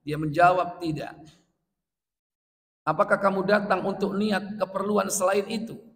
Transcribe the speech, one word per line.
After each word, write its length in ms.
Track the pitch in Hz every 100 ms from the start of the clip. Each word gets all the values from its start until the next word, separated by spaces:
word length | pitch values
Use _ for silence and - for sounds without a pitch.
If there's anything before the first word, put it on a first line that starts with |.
Dia 160 | 143 151
menjawab, 640 | 156 147 175 180 175 -
"Tidak." 320 | 170 151 117 - - _ _ _ _ _ _ _ _ _ _ _ _ _ _ _
"Apakah 400 | - 160 202 202
kamu 240 | 202 190 190
datang 400 | 208 202 190 190
untuk 320 | 190 190 190
niat 400 | 214 190 196 208
keperluan 560 | 185 190 202 208 190
selain 320 | - 185 202 202
itu?" 320 | 226 - 135 -